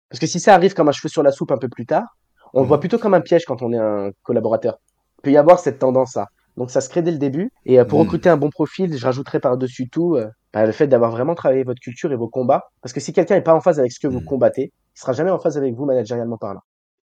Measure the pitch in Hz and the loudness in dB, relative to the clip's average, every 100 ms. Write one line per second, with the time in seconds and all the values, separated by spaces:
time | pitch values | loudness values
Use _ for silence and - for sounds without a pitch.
0 | _ 127 156 175 220 190 185 - 151 139 | _ -8 -6 0 4 6 4 2 0 0
1 | 151 - 139 131 165 131 127 - 117 156 | -4 0 2 0 -2 -4 -6 -8 -4 -4
2 | 226 _ _ _ _ 131 127 147 175 233 | -4 _ _ _ _ 0 2 2 2 -2
3 | 220 180 160 170 165 123 120 117 110 104 | 2 2 4 0 0 -6 -4 -2 -2 -2
4 | 101 - - 117 110 113 117 - _ _ | -6 -8 -4 -2 0 -2 -2 -6 _ _
5 | _ _ 147 147 151 175 151 - 131 131 | _ _ 2 6 8 6 4 -2 0 0
6 | 127 117 101 _ _ - 123 139 127 180 | 0 -4 -10 _ _ -12 -6 -4 -2 -2
7 | 170 156 143 139 226 - - 127 120 147 | -2 -2 -4 -4 -6 -8 2 4 6 4
8 | 185 170 180 156 147 - 151 - 185 143 | 0 2 2 2 2 -2 -6 -4 -4 -2
9 | 131 127 139 147 143 127 127 127 123 - | -4 -4 -4 -2 0 -2 -4 -6 -8 -4
10 | 175 147 107 - _ 107 110 107 143 123 | -2 -2 -4 -10 _ 0 0 2 2 4
11 | 117 113 135 170 151 135 127 123 - 123 | 2 0 -4 -2 0 0 -2 -6 -12 -10
12 | 170 127 117 131 127 156 - _ 127 - | -6 -4 -6 -4 0 0 -2 _ -14 -10
13 | - 175 165 190 - 160 185 151 123 - | -4 -2 2 2 2 2 2 0 0 -2
14 | 147 127 - 135 117 131 135 _ _ _ | -6 -6 -4 0 0 0 -6 _ _ _
15 | - 127 175 175 170 147 139 117 143 127 | -6 -4 -2 -2 -2 -2 -4 -4 -2 -2
16 | 110 120 117 117 107 95 - _ _ _ | -2 -6 -6 -8 -10 -12 -18 _ _ _